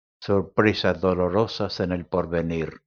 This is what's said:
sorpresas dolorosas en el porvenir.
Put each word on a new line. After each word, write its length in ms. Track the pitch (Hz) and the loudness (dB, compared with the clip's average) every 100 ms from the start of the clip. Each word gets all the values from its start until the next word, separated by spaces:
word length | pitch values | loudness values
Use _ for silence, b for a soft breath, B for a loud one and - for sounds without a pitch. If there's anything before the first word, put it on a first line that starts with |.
| _ _ | _ _
sorpresas 800 | - 101 90 - 107 95 98 80 | 0 0 2 2 2 2 0 0
dolorosas 800 | 92 90 90 95 113 - 101 - | 0 2 2 0 0 -2 -6 -4
en 100 | 92 | -4
el 160 | 90 80 | -4 -2
porvenir. 760 | 92 82 85 82 82 76 - | -2 -2 -2 -2 -2 -4 -8